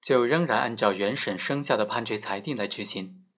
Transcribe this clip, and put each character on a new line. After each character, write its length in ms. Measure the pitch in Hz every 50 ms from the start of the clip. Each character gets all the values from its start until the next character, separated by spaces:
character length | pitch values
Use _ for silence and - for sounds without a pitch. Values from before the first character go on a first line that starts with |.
就 240 | - - 139 127 120
仍 200 | 120 143 165 175
然 140 | 147 113 110
按 160 | 135 117 117
照 180 | 113 - 104 98
原 220 | 92 101 101 123
审 220 | 143 - - 98 92
生 260 | - - 139 143 143
效 120 | - 135
的 100 | 107 107
判 200 | 104 - 120 117
决 120 | 110 113 104
裁 220 | - - 98 98
定 160 | 101 160 139
来 120 | 113 101 98
执 180 | - - 104
行。 380 | 98 - 107 92 92 92 - - _ _